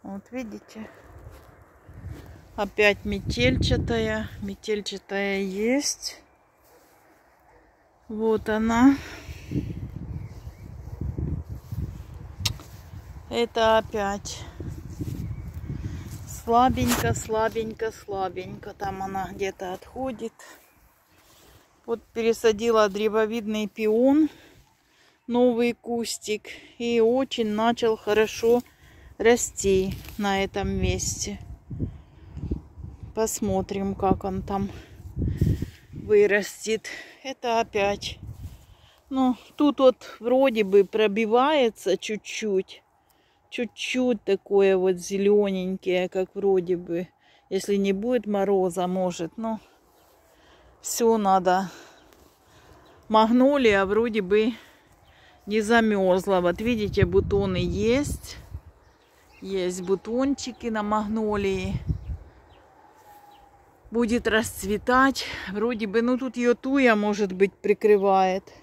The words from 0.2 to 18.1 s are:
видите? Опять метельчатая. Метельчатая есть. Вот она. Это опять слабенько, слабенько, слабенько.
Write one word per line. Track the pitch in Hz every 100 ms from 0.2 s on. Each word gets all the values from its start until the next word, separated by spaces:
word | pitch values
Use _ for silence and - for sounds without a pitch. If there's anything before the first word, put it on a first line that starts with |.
| -
видите? | 247 233 208 - 220 220 - - - - - - - - _ - - - - - - - -
Опять | 202 - 208 202
метельчатая. | 208 202 - - 247 254 - 247 - 233 220 214 214 -
Метельчатая | 202 196 - 214 202 190 _ 196 202 196
есть. | 196 190 220 269 285 - - - _ _ _ _ _ _ _ _ _ _ _ _ _ _ _ _ _ _ _
Вот | 214 220 220 -
она. | 214 226 233 262 277 - - - - - - - - - - - - - - - - - - - - - - - - - - - - - - - - - - - - - - - - - - -
Это | 233 233 - 220 220
опять | 220 220 196 202 - - - - - - - - - - - - - - - - - - - - - - -
слабенько, | 233 254 247 247 233 233
слабенько, | 233 - 220 220 220 220 220 226
слабенько. | 214 -